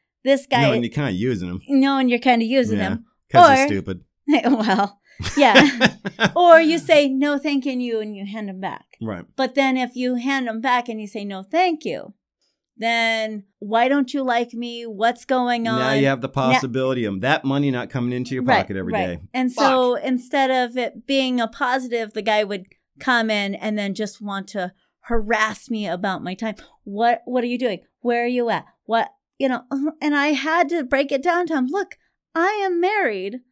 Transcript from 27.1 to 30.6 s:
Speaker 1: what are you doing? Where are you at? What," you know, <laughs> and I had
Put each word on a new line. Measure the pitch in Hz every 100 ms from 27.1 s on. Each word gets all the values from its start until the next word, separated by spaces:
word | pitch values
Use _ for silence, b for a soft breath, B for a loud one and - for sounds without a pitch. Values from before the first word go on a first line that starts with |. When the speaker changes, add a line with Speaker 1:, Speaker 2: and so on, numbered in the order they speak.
| 247
Speaker 1:
what | - 247
are | 240
you | 240
doing? | 247 175 _ _
Where | 240 240
are | 240
you | 247 233
at? | 180 - _
What," | - 226 - _ _ -
you | 262
know, | 247 -
<laughs> | 269 302 311
and | 294
I | 294 294
had | 269 294 339